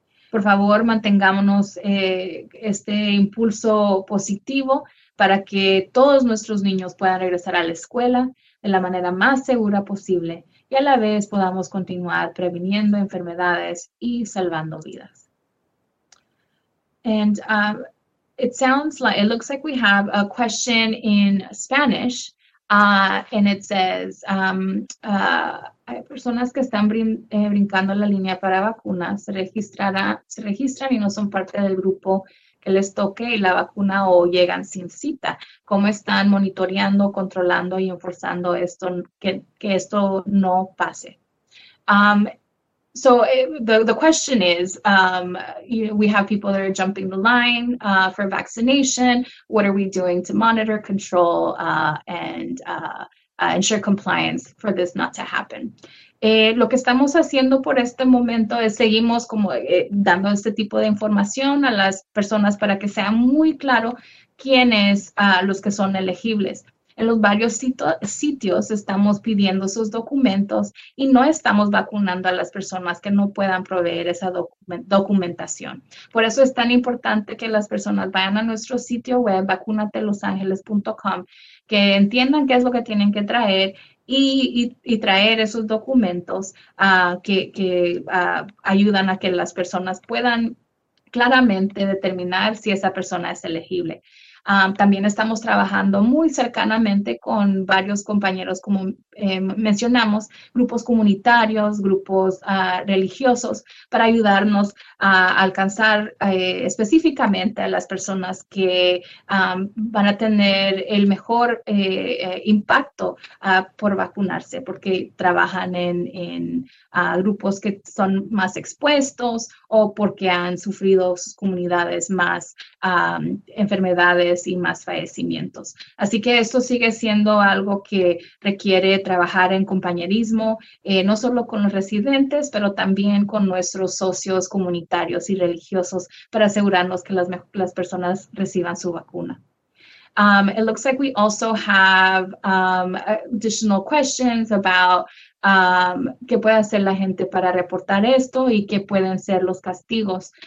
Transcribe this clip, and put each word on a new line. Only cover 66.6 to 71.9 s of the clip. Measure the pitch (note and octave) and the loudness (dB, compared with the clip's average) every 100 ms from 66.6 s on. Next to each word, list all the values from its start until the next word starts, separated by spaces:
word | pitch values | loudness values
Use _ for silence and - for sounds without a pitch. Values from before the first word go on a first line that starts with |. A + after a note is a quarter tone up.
| - _ _ - | -18 _ _ -4
En | A3+ | 0
los | A3+ | 2
varios | G#3 G#3 A3+ - | 2 2 0 -2
sito-, | B3+ - - - | -4 -2 -2 -2
sitios | G#3 - D4 C#4 G3 F3+ G#3 | -6 -4 -4 -2 -2 -2 -2
estamos | G#3 G3+ G3 G#3 G3+ | -6 -4 0 2 0
pidiendo | A#3 G#3 G3 F#3+ F#3+ | -2 0 0 0 -4
sus | A3+ G#3+ | -4 -4
documentos | A3+ A3+ C#4 A#3+ G3 G3+ G#3+ G3+ - - - | -6 -4 0 2 0 0 -2 -4 -8 -16 -4
y | C4+ | 4
no | B3+ | 6
estamos | C#4+ D#4 - G#3 G#3 | 4 2 2 2 2
vacunando | G3 - | 0 -2